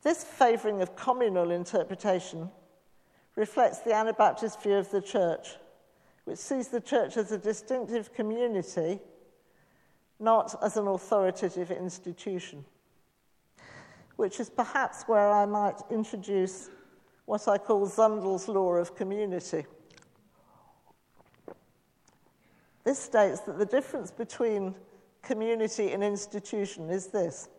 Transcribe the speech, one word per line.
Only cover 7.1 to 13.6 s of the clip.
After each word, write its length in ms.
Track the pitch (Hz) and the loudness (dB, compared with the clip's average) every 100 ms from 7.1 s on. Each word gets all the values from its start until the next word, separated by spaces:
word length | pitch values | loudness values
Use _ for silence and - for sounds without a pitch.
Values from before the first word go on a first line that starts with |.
| 180 | -2
as 160 | 202 | -2
a 60 | 214 | -2
distinctive 760 | 202 214 - 254 220 233 208 | -4 -4 -4 -4 -2 -6 -6
community, 840 | - 214 226 247 208 170 - 160 196 - - _ _ _ _ _ _ _ _ _ _ | -4 -4 0 -2 -2 -4 -4 -2 -4 -10 -20 _ _ _ _ _ _ _ _ _ _
not 340 | 220 226 - - | 4 4 4 -2
as 140 | 208 220 | -2 0
an 100 | 202 | 0
authoritative 880 | 190 - 214 185 180 190 175 175 | -2 2 4 4 2 -4 -4 -6
institution, 920 | 180 185 170 - 175 - 185 170 147 143 _ _ _ _ _ _ _ _ _ | -4 -6 -8 -12 -10 -6 -6 -8 -16 -20 _ _ _ _ _ _ _ _ _